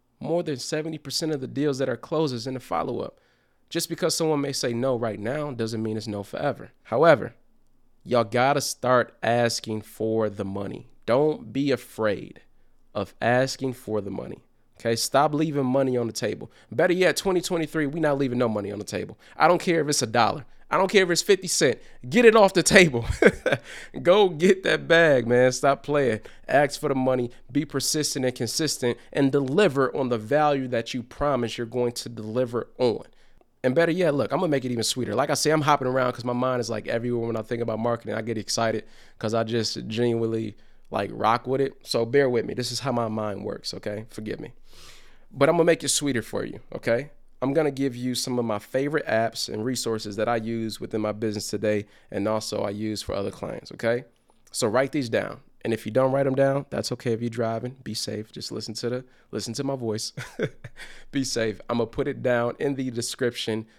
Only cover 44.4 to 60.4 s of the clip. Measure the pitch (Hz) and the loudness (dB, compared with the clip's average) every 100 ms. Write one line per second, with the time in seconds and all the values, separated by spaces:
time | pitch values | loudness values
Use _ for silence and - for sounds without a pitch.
44.4 | - - - - - - - - - 135 | -10 -16 -20 -20 -20 -20 -20 -20 -10 2
45.4 | 139 170 160 160 143 - 147 120 - 104 | 4 4 4 4 2 -2 0 -2 -2 -6
46.4 | 113 - - - - 117 147 - - - | -6 -10 -12 -6 0 0 -2 -14 -20 -6
47.4 | 127 143 151 135 139 123 127 120 - 123 | -2 2 0 0 -4 -2 -4 -4 -4 -2
48.4 | 117 104 - 131 143 151 - 110 113 - | -2 -4 -4 -2 0 -2 0 0 0 -4
49.4 | - 107 117 123 113 110 107 101 107 117 | -6 -4 -4 -4 -2 -4 -4 -4 0 -2
50.4 | 113 117 113 - 117 110 107 104 110 104 | -2 -4 -6 -8 -6 -4 -2 -2 -2 -4
51.4 | - 104 107 104 101 - - 101 101 110 | -4 -2 0 0 -2 -16 -8 -4 -2 -2
52.4 | - 107 104 104 107 104 - 98 101 - | -4 -4 -4 -4 -6 -6 -6 -4 -6 -6
53.4 | - - - - 113 120 131 _ _ _ | -10 -10 -14 -6 -2 -2 -4 _ _ _
54.4 | _ - 117 117 139 156 120 113 101 - | _ -2 0 2 0 -2 -2 -2 -2 -8
55.4 | - _ 113 113 110 113 131 135 139 135 | -18 _ -4 -2 0 2 2 2 0 2
56.4 | 139 139 143 - - 123 123 113 117 117 | 2 2 -4 -6 -4 -4 -2 -2 -4 -4
57.4 | 113 113 123 131 113 107 - 107 107 - | -4 -4 -6 -10 -10 -8 -6 -8 -8 -12
58.4 | 107 - 107 107 120 123 127 _ - 110 | -10 -10 -10 -6 -4 -6 -8 _ -10 -8
59.4 | 101 113 135 135 117 107 - - - - | -6 -6 -4 -4 -2 -4 -6 -10 -12 -6